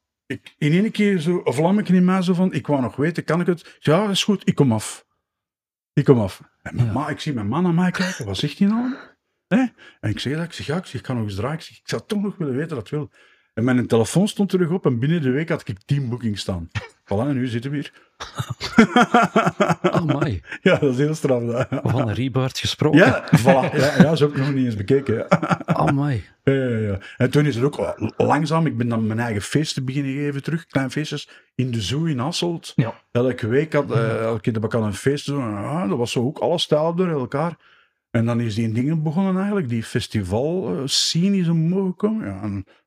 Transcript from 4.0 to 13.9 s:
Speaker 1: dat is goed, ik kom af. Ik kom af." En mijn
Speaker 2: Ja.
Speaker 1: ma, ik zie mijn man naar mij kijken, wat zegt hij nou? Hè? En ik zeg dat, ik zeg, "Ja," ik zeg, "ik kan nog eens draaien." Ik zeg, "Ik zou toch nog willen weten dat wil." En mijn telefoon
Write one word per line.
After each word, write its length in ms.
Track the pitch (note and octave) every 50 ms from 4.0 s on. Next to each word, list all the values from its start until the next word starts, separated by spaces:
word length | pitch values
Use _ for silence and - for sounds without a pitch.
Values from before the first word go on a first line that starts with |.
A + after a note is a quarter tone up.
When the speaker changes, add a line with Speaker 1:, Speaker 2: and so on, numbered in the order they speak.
Speaker 1:
dat 80 | G#3+ G#3
is 140 | G3 - -
goed, 180 | - G3+ F#3 - -
ik 80 | -
kom 160 | - D3 C3
af. 340 | A2+ G#2+ - - - - - _ _ _ _ _ _ _ _ _ _ _ _ _ _ _ _ _ _
Ik 100 | D3+ C#3+
kom 140 | - C#3 A#2+
af." 220 | G#2+ F#2+ - - - _ _ _
En 140 | _ - -
mijn 120 | - B2 A2+
Speaker 2:
Ja. 60 | G2
Speaker 1:
ma, 160 | B2+ D3+ D3
ik 100 | D3 -
zie 140 | - D#3+ C#3+
mijn 140 | A#2 G2+ G2+
man 160 | B2 D#3+ F#3
naar 100 | F3+ E3
mij 180 | E3 F#3 F3+
kijken, 340 | F3+ - F#3 F#3 F3+ - B2
wat 120 | G2 G2 -
zegt 220 | - C#3 - -
hij 80 | G3 G3
nou? 260 | A3 A3+ B3 B3+ C4 - - - _ _ _ _ _ _ _ _
Hè? 180 | F3 A#3+ C4 A#3 - _ - - - _
En 100 | - A2
ik 100 | G#2 -
zeg 160 | - A#2+ C#3+
dat, 80 | D#3+ E3+
ik 100 | E3 -
zeg, 120 | - G2
"Ja," 120 | - C#3+ F#3
ik 80 | F3+
zeg, 80 | - -
"ik 80 | A#2+ -
kan 120 | - C3
nog 100 | A#2+ A2
eens 100 | G#2 G2
draaien." 220 | F#2+ G2+ C3+ D#3 D#3
Ik 60 | -
zeg, 140 | - - -
"Ik 120 | _ -
zou 120 | - A#2 - -
toch 140 | G#3+ G#3
nog 160 | G3 G#3 - -
willen 180 | E3+ C#3+ A#2+
weten 200 | B2+ D#3+ - D#3+
dat 140 | B2+ G2+ -
wil." 200 | - D3+ G#2+ G#2+ _ _ _ _ _ _ _ _ _
En 100 | - A2+
mijn 220 | B2+ B2+ B2 A#2
telefoon 400 | -